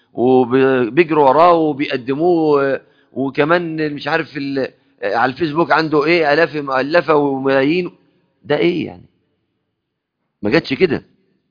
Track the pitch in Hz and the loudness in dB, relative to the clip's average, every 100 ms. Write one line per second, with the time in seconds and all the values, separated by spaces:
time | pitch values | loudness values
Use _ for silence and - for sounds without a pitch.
0 | _ - 123 127 120 131 131 131 113 135 | _ -2 4 4 4 2 2 2 0 0
1 | 160 151 139 135 175 170 156 135 147 139 | 0 4 4 6 4 4 0 -2 -6 -6
2 | 120 139 175 170 156 143 139 135 - _ | -6 -2 0 2 2 2 0 -4 -8 _
3 | _ - 135 151 147 175 170 156 151 147 | _ -6 -4 -2 0 0 -2 -6 -6 -6
4 | 143 160 156 143 139 135 127 - _ _ | -4 -4 -4 -8 -6 -4 -6 -8 _ _
5 | 101 110 123 - 165 147 151 151 160 151 | -6 0 -2 -2 -4 -2 0 0 2 0
6 | 151 175 147 156 165 151 143 131 139 170 | 2 2 2 2 0 -2 -4 -4 0 -2
7 | 156 151 143 135 135 135 139 175 175 - | 2 0 0 -2 0 0 2 0 -4 -10
8 | _ _ _ _ - 147 170 175 104 90 | _ _ _ _ -6 -2 0 -2 -6 -12
9 | - _ _ _ _ _ _ _ _ _ | -20 _ _ _ _ _ _ _ _ _
10 | _ _ _ _ 101 156 - 131 165 101 | _ _ _ _ -2 0 0 -2 -2 -2
11 | - _ _ _ _ | -8 _ _ _ _